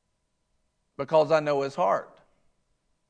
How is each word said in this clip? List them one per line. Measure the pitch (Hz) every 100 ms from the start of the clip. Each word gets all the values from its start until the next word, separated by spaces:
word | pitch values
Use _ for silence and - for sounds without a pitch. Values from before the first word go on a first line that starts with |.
| _ _ _ _ _ _ _ _ _ -
Because | 135 160 147
I | 156
know | 147 143
his | 139 170
heart. | 190 160 - - _ _ _ _ _ _ _ _